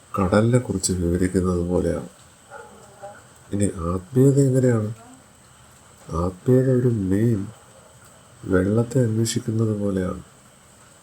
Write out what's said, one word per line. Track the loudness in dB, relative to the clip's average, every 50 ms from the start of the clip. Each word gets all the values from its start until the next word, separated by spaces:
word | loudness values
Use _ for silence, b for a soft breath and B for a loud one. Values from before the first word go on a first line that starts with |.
| -20 -12 -4
കടലിനെ | -2 -2 2 2 2 2 4 2 2
കുറിച്ച് | 0 0 -6 -4 -2 -4 -4
വിവരിക്കുന്നത് | -2 0 0 0 0 0 0 0 0 0 0 0 -2 -2 -2
പോലെയാണ്. | -2 0 0 0 -2 -4 -6 -12 -18 -20 -20 -20 -20 -20 -20 -20 -20 -20 -20 -20 -20 -20 -20 -20 -20 -20 -20 -20 -20 -20 -20 -20 -20 -20 -16 -10 -4
ഇനി | -2 -2
ആത്മീയത | -2 -2 -4 -4 -4 -4 -4 -6 -2 2 4 4 6 6 4
എങ്ങനെയാണ്? | 4 4 2 2 4 4 2 2 0 -4 -8 -10 -16 -20 -20 -20 -20 -20 -20 -20 -20 -20 -20 -20 -20 -20 -20 -20 -20 -20 -20 -20 -14 -8
ആത്മീയത | -4 -4 -2 -4 -4 -6 0 2 4 4 4 4
ഒരു | 2 2 2 0
മീൻ | 0 0 0 0 0 2 2 2 0 -2 -4 -8 -12 -18 -20 -20 -20 -20 -20 -20 -20 -20 -20 -20 -20 -20 -20 -20 -20 -16 -6
വെള്ളത്തെ | -2 0 0 2 2 0 0 0 0 0 0 0
അന്വേഷിക്കുന്നത് | 0 0 0 -2 -2 -2 -4 -4 -4 -2 -2 0 0 -2 -2
പോലെയാണ്, | -2 -2 -2 -2 -2 -4 -6 -8 -12 -18 -20 -20 -20 -20 -20 -20 _ -20 -20 -20 -20 -20 -20 -20